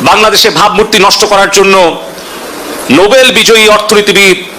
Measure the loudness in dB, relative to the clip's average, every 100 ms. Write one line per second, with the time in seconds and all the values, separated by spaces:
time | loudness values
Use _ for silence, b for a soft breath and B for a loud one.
0 | 0 0 0 0 -2 0 0 0 0 2
1 | 0 0 0 0 0 0 2 2 0 -2
2 | -12 -16 -16 -16 -14 -14 -12 -12 -2 2
3 | 4 4 2 0 2 2 4 2 2 0
4 | 0 0 0 0 -6